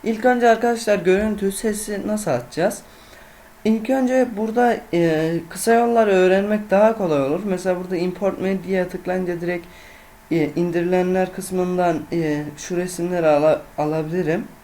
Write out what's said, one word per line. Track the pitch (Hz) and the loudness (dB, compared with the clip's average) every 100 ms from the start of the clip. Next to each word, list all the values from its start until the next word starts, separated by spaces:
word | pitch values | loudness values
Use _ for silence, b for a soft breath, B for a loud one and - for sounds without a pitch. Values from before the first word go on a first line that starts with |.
İlk | 220 220 | -4 0
önce | 254 247 233 | 2 4 4
arkadaşlar | 226 240 233 220 202 | 4 2 -2 0 0
görüntü, | 170 190 214 208 196 | 2 2 0 -2 -2
sesi | 196 226 208 - 202 208 | -2 -4 -4 -6 -6 -4
nasıl | 214 190 | -4 -2
atacağız? | 123 123 - 190 - B B B B B B B - | -2 -4 -2 -2 -2 B B B B B B B -6
İlk | 214 220 220 | -2 0 0
önce | 269 254 254 240 202 | 0 2 2 0 -2
burada, | 220 226 240 220 - | -2 2 2 0 -2
e, | 175 170 156 160 165 165 | 2 2 2 0 -2 -6
kısa | - - | -6 2
yolları | 233 233 233 214 | 2 4 4 4
öğrenmek | 190 185 190 202 214 208 | 4 4 4 2 -2 2
daha | 190 214 220 | 4 4 2
kolay | 185 143 | 0 0
olur. | 135 165 | 0 -2
Mesela | 208 180 185 180 | -2 -2 -2 -2
burada | 180 180 | -2 -2
import | 180 180 202 - | -2 0 -4 -2
medya'ya | 190 190 175 190 180 | -2 -2 -2 -2 -2
tıklayınca | 180 - 185 180 170 | -6 -4 -4 -2 -4
direkt, | 175 175 175 B B B B B - | -4 -6 -8 B B B B B -4
e, | 165 147 151 | 0 0 0
indirilenler | 175 170 175 185 180 185 185 | -2 0 0 2 2 0 -2
kısmından, | 185 185 185 180 180 180 165 - | -4 -6 -2 -2 0 0 0 -4
e, | 170 156 147 147 147 | -4 -2 -2 -6 -12
şu | - 175 | -6 -4
resimleri | 175 180 175 180 160 | -4 -6 -4 0 2
ala-, | 147 156 151 - - | 4 4 2 -4 -6
alabilirim. | 151 160 156 175 156 175 - - | -2 -2 -4 -4 -2 -2 -6 -14